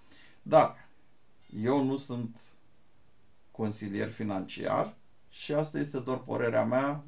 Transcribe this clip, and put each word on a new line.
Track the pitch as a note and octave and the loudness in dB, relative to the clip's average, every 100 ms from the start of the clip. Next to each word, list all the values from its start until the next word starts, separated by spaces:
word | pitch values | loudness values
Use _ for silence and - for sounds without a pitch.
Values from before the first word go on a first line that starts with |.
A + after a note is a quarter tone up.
| - - - - | -20 -20 -20 -16
Dar | - D#3 A2 - - - - - - - - G#2+ | 4 6 6 2 -18 -20 -20 -20 -20 -20 -12 -2
eu | A#2 C#3+ | 2 4
nu | C3 C#3 | 4 0
sunt | - A#2+ A#2 - - - - - - - - - - - - | -4 -6 -6 -10 -20 -20 -20 -20 -20 -20 -20 -20 -20 -20 -14
consilier | - G#2+ G2+ G#2 G2+ G#2+ | -4 -4 -2 -4 -4 -4
financiar | - G#2+ F#2+ - - - A2+ G#3+ - - - - | -4 -4 -4 -6 -4 0 0 -2 -8 -20 -20 -18
și | - - | -10 -2
asta | D3+ D3+ D3 | 0 0 -2
este | D3 C3 | -4 -4
doar | B2 B2+ | -4 -4
părerea | - A#2 A#2+ A2+ | -4 -2 2 2
mea, | A2 B2+ C#3 D3 | 2 2 2 -2